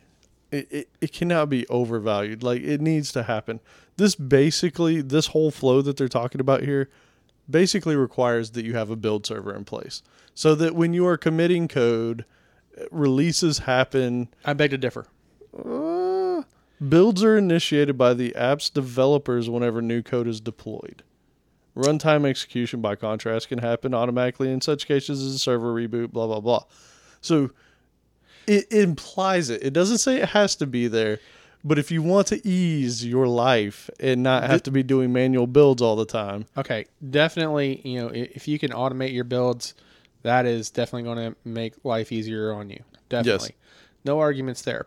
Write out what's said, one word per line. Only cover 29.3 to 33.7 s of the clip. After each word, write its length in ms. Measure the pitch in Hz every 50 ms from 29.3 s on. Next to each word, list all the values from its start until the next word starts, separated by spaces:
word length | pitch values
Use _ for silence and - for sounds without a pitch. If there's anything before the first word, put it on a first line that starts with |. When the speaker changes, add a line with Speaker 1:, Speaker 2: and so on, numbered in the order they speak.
| 190 175 156 120
Speaker 1:
it. 140 | 117 - 151
It 80 | 139 135
doesn't 240 | 170 180 202 240 -
say 180 | - 269 254
it 120 | 254 196 -
has 280 | - 208 202 196 -
to 80 | - 151
be 200 | 135 123 120 120
there, 320 | 117 110 113 110 107 107 107 - - - - - _ _ _ -
but 160 | 147 156 147
if 120 | 139 -
you 100 | 165 165
want 260 | 151 170 190 202 196
to 180 | - 208 208 -
ease 580 | 196 180 180 180 170 160 147 131 120 120 113 120
your 220 | 117 120 131 131
life 640 | 123 120 120 120 131 127 113 104 101